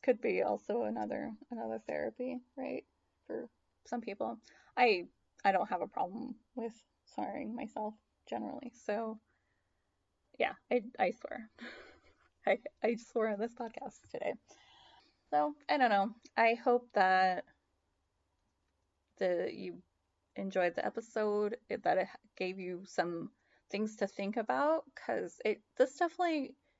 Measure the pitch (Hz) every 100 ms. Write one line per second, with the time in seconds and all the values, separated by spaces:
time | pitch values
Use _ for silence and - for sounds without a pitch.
0 | - 240 240 185 196 208 - 214 233 233
1 | - - 226 214 - 233 226 220 - -
2 | - 220 254 247 247 - 262 254 - _
3 | _ _ _ 226 233 _ _ _ - 240
4 | 226 202 220 226 - - _ - 247 190
5 | 180 _ _ _ 202 190 185 180 208 -
6 | 180 196 247 - _ - 226 220 _ _
7 | _ - 202 196 214 233 214 220 214 214
8 | _ _ - 233 214 - 240 - - 208
9 | 226 214 _ _ _ _ _ _ _ _
10 | _ _ _ - - - _ 247 220 -
11 | 185 - - - 220 - 233 - - -
12 | _ _ _ _ - 190 - _ 220 233
13 | - 240 220 202 233 233 226 - 277 -
14 | - - - - _ - - - - -
15 | _ _ _ 294 302 294 - 294 247 202
16 | 202 214 - - 226 233 254 240 240 -
17 | 190 185 185 180 - _ _ _ _ _
18 | _ _ _ _ _ _ _ _ _ _
19 | _ _ 185 175 185 - 190 175 - _
20 | _ _ _ - 196 190 175 170 - 220
21 | 226 - 214 208 208 208 _ 208 175 151
22 | - - _ - 185 190 180 180 196 -
23 | 170 170 - _ _ _ _ 202 214 214
24 | 196 - 196 208 220 254 285 320 - -
25 | - 226 180 - - 220 _ - 262 -
26 | 349 - 349 311 262 - _ _